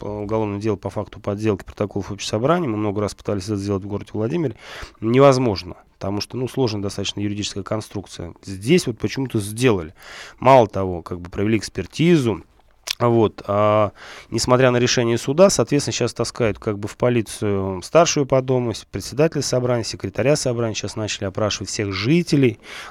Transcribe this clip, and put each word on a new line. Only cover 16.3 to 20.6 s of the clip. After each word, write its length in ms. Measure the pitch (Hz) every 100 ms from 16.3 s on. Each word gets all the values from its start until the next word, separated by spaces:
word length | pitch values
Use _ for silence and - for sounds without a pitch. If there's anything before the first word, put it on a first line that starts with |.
| - 113 98
как 180 | - 101
бы, 80 | 104
в 100 | -
полицию 840 | 123 120 104 - 107 98 95 92
старшую 420 | - 156 165 151
по 160 | 135 135
дому, 320 | 131 127 120
с-, 120 | 104
председателя 580 | - 104 - 120 160 156
собрания, 400 | - 127 123 120
секретаря 540 | 104 120 101 - 120 147
собрания, 380 | 131 117